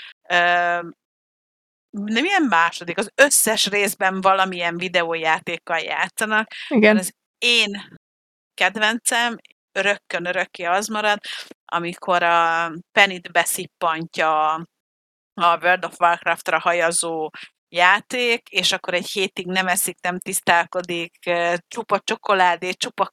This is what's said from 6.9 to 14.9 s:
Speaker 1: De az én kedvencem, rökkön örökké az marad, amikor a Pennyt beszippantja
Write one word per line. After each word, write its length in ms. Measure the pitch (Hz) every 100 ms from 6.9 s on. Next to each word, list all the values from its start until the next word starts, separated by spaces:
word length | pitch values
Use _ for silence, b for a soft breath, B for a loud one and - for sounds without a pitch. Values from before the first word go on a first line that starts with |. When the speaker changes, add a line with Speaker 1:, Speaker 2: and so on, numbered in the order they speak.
| 214
Speaker 1:
De 40 |
az 120 | 180 - _ _
én 600 | 240 233 214 202 - - _ _ _ _ _
kedvencem, 840 | - 190 208 214 233 - 240 240 220 - _ _
rökkön 540 | 196 196 202 - 180 175
örökké 380 | 185 185 -
az 240 | 175 185 220
marad, 320 | 214 208 208 B B B - _
amikor 580 | 170 170 175 - 175
a 480 | 170 170 165 165 170 160 -
Pennyt 400 | - 202 180 175
beszippantja 1200 | 175 165 - 175 _ 175 160 165 - 160 156 156 160 175 _ _